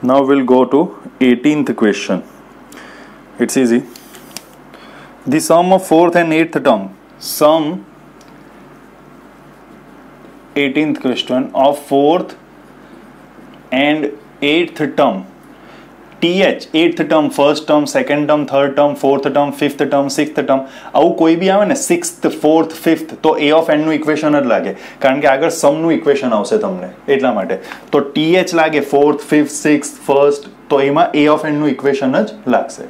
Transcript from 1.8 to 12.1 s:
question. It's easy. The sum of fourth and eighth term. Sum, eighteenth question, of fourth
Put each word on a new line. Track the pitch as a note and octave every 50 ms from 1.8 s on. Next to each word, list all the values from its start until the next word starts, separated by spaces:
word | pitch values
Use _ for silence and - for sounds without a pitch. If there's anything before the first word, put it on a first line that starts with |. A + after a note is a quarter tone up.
question. | A2+ G#2+ G2 - - - G2 F2+ - - - - - - - - - - - - - - - - - - - - - - - - A#2+
It's | A2+ - C3+
easy. | C3 A#2+ A#2 B2 C#3 - - - - - - - - - - - - - - - - - - - - - - - - - - - - - B2
The | D#3 D3+ -
sum | E3 E3+ F3 F3+ F#3+ F#3
of | F#3+ -
fourth | E3 D#3+ F3 F3 E3+ F3 E3+
and | E3 D#3 D#3+
eighth | E3 D#3+ - D3+ C3 C#3+
term. | A#2+ G#2 F#2+ F#2+ - - - - - - - - -
Sum, | - D#3 D3 D#3 E3 D#3 D3 F3 F#3+ - - - - - - - - - - - - - - - - - - - - - - - - - - - - - - - - - - - - - - - - - - - - - - - - - - - - - - - C#3+ C#3+
eighteenth | C#3 C3 D3 D#3 D3+ C#3 - - C3+
question, | A#2+ A2+ - - B2 B2+ C3 B2 - - C3
of | C#3 - - - - C#3+
fourth | C#3 C#3+ D3